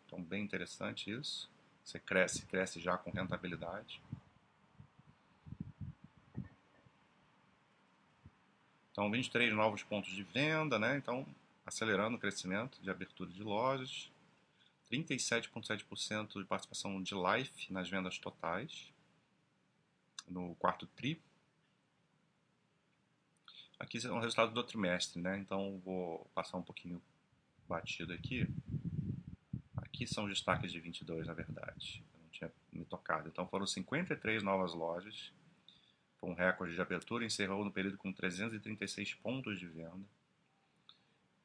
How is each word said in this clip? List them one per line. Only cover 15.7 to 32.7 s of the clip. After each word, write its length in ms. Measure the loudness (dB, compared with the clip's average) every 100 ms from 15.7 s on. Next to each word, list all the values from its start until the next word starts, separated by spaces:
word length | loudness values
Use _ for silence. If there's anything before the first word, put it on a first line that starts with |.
| -2
por 140 | -2 -6
cento 420 | -2 -2 -2 -6
de 80 | -2
participação 560 | -2 -2 -6 -4 -2
de 100 | -2
Life 600 | 2 4 4 2 -6 -6
nas 160 | -4 0
vendas 280 | 0 0 -4
totais 720 | -8 -6 -2 -2 -4 -10 -14 -20 _ _ _ _ _ _ _ _ _ _ _ -16 -8
no 260 | -6 -4 2
quarto 320 | 2 2 -8
tri. 340 | -4 -2 -2 -8 _ _ _ _ _ _ _ _ _ _ _ _ _ _ _ _ _ _ _ _ _ -20 -20 -20 -10
Aqui 200 | -6 -4 0
é 20 |
um 120 | 2
resultado 320 | 4 6 6
do 100 | 6
trimestre, 580 | 0 2 4 4 2 -2
né? 160 | 0 0
Então, 440 | 0 0 0 -4
vou 420 | -2 -2 0 -4 -4
passar 240 | -4 -2 -4
um 60 |
pouquinho 380 | -6 -10 -8 -8 -10 _ _ _ _ _ -4
batido 460 | -4 -2 -4 -4
aqui. 340 | -4 -2 0 2 0 -4 -4 -2 -2 -2 -4 -6 -14 -8 -8 -6 -8
Aqui 320 | -8 -6 -2
são 160 | 0
os 60 | 0
destaques 420 | 0 4 4 2
de 80 | -4
vinte 220 | -6 -8
e 40 | -4
dois, 220 | -4 -2
na 60 |
verdade. 680 | -4 -6 -6 -8 -8 -10 -10 -14
Eu 60 | -20
não 80 | -16
tinha 220 | -8 -8 -10 _